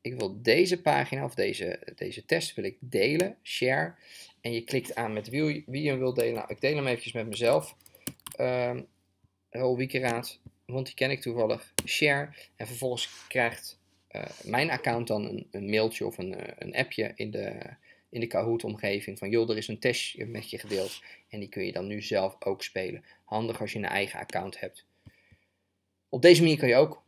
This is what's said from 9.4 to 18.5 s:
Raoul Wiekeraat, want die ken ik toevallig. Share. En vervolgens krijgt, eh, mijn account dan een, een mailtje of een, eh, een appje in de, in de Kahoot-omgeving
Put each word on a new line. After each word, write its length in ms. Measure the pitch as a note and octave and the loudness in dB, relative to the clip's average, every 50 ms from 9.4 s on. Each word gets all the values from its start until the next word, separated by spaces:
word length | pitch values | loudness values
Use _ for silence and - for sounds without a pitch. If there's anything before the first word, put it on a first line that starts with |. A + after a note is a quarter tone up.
| _ _ | _ _
Raoul 260 | _ A#2 C3 B2+ B2+ | _ 0 2 2 2
Wiekeraat, 640 | A#2+ C3 C3 - C3 C3 B2 A#2 A#2 A#2 - - _ _ - _ _ _ | 2 0 -2 -2 0 0 0 0 0 -4 -8 -14 _ _ -20 _ _ _
want 200 | - B2 C3 C3 | -6 -6 -6 -6
die 80 | B2+ - | -6 -2
ken 160 | - C3 C3 | 0 0 0
ik 100 | C#3 C3+ | 0 -2
toevallig. 540 | - B2+ A#2 A#2+ A2 A2 A2+ - - - _ - - | -4 -6 0 0 2 0 0 -2 -6 -6 _ -4 -4
Share. 440 | - - - D#3 D3 C#3+ C#3 D3 D3+ D3 - - - _ | -2 0 4 4 4 4 4 0 -6 -10 -20 -20 -20 _
En 100 | _ A#2 | _ -10
vervolgens 600 | G#2+ B2 A#2 C3+ B2+ B2 A#2 - - - - - - | -10 -8 -6 -4 -4 -4 -4 -6 -10 -10 -18 -14 -4
krijgt, 500 | - B2+ A#2+ A#2 G#2+ - - - - _ _ _ _ _ _ _ | 0 2 2 2 0 -4 -14 -16 -18 _ _ _ _ _ _ _
eh, 140 | - G#1 G1+ - - - - | -10 -10 -10 -10 -12 -14 -8
mijn 260 | - G#2+ B2 D3 E3 | -2 0 2 2 2
account 360 | D#3 D#3 - - A#2 A#2 A#2 | 0 0 0 0 0 0 0
dan 180 | A#2 A2+ G#2+ G#2 | 0 -2 -2 -2
een, 220 | A#2 G#2 - - - | -4 -6 -8 -10 -10
een 200 | - G2 G2+ G2+ | -10 -8 -4 0
mailtje 360 | G#2 A2 A2 A2 A2 - G#2+ | 2 4 4 2 0 -2 -4
of 120 | G#2 - - | -6 -4 -6
een, 160 | F2+ F#2 F#2 | -8 -8 -8
eh, 180 | F2+ - - - - | -8 -10 -12 -12 -12
een 160 | - - - | -12 -6 -2
appje 380 | - C3 - - - A2 - - | -2 -2 -2 0 -4 -4 -4 -4
in 160 | - G#2+ G#2+ | -6 -8 -6
de, 300 | G#2+ G#2+ G2+ G#2 - - - - - _ _ - - _ _ _ | -4 -6 -6 -6 -8 -8 -12 -14 -16 _ _ -20 -20 _ _ _
in 120 | - A#2 | -6 -6
de 60 | A#2 | -6
Kahoot-omgeving 920 | A#2 - E2+ G#2 A2+ | -2 0 0 2 2